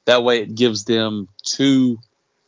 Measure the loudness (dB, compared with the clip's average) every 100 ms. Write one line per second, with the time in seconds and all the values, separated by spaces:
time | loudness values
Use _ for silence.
0 | 0 2 2 0 -2 0 0 0 -2 -2
1 | -2 -6 -10 _ -10 -2 0 2 2 -2
2 | -10 _ _ _